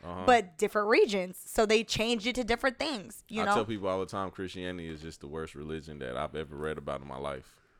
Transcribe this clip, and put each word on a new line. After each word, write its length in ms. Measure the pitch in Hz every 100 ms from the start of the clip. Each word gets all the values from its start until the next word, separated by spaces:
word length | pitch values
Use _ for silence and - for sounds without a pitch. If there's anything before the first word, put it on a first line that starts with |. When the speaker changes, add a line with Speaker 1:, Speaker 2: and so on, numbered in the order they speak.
Speaker 1:
Uh-huh. 200 | - - -
Speaker 2:
but 320 | 240 185 -
different 300 | 208 214 208
regions. 540 | 285 381 202 180 - -
So 180 | - 214
they 160 | 220
changed 420 | 220 - 226 233 220
it 80 | 247
to 80 |
different 340 | 226 233 269 247
things, 460 | 294 247 - - -
you 140 | 214
Speaker 1:
I 40 | 202
Speaker 2:
know? 80 |
Speaker 1:
tell 100 | 208
people 240 | 202 107 95
all 100 | 95
the 60 | 90
time, 240 | 101 95
Christianity 580 | - 92 92 90 90 82
is 120 | 78
just 180 | 80 -
the 60 | 71
worst 280 | 78 80
religion 440 | 69 76 78 76 73
that 160 | 64 64
I've 180 | 73 73
ever 180 | 73 73
read 200 | 78 76
about 220 | 71 69
in 80 | 69
my 100 | 65
life. 340 | 71 67 - - _ _